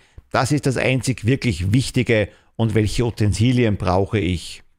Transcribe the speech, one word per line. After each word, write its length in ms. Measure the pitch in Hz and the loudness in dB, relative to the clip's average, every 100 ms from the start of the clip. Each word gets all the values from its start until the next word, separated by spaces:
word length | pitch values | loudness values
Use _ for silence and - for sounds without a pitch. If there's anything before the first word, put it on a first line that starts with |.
| _ _ _ | _ _ _
Das 200 | 113 123 | -2 0
ist 140 | 143 139 | 0 0
das 120 | 120 | 0
einzig 480 | 117 131 - 110 104 | 0 0 -2 -2 0
wirklich 460 | 135 123 82 92 | 0 0 -2 0
Wichtige. 580 | 135 - 131 123 110 98 - _ - | 0 2 0 2 2 0 -6 _ -2
Und 180 | 113 | 0
welche 320 | 110 104 - 117 | 2 0 0 -2
Utensilien 720 | - 107 95 120 123 113 98 | 0 0 2 2 2 2 0
brauche 400 | 95 90 98 107 | 0 0 0 -2
ich? 460 | 87 87 - - - | -2 -4 -8 -18 -20